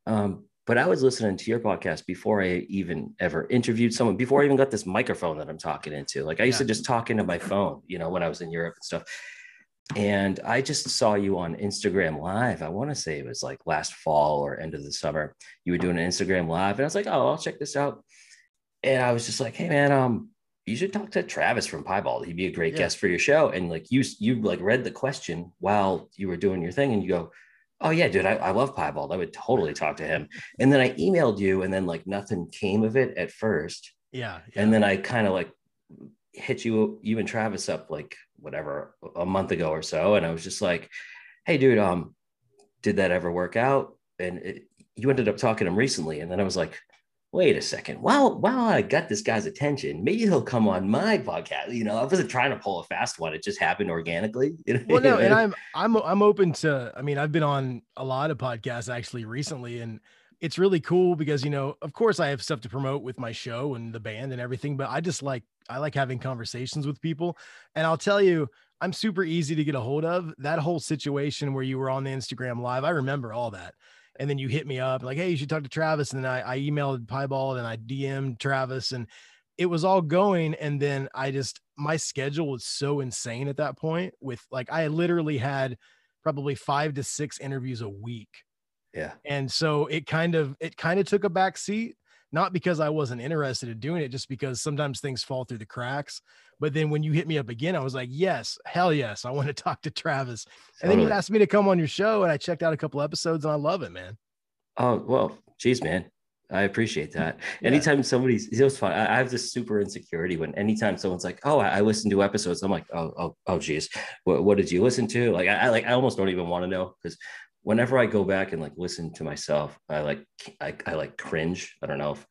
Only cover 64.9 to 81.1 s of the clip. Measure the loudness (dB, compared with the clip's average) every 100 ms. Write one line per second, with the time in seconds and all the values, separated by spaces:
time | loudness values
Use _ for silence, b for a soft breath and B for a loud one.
64.9 | -2 -2 -4 -4 -6 -8 _ -12 -6 -4
65.9 | 0 0 -2 -6 -6 -8 -8 -6 -4 -4
66.9 | -4 -4 -2 -4 -6 B B B -2 0
67.9 | 0 2 6 6 6 2 b b _ -6
68.9 | -2 -2 0 0 0 0 0 0 -2 -2
69.9 | -2 0 -2 -4 -6 -2 0 0 -2 -2
70.9 | -4 -2 -2 -2 -2 -4 -2 -2 -2 -2
71.9 | -2 -4 -6 -8 -6 -6 -4 -4 -2 0
72.9 | 0 0 -2 -4 -6 -6 -8 -14 -20 b
73.9 | b b -8 -4 -2 -2 -2 -4 -4 -2
74.9 | -2 -4 -4 -2 -2 -2 -4 -4 -2 0
75.9 | 2 0 -2 -2 -2 -2 -4 -2 0 0
76.9 | -2 -4 -6 -2 -2 -2 -4 -6 -8 -8
77.9 | -6 -4 -4 -4 -4 -2 0 0 -4 -6
78.9 | -6 -8 B B B _ -2 0 2 4
79.9 | 4 4 4 4 4 2 -2 -2 0 0
80.9 | 0 -4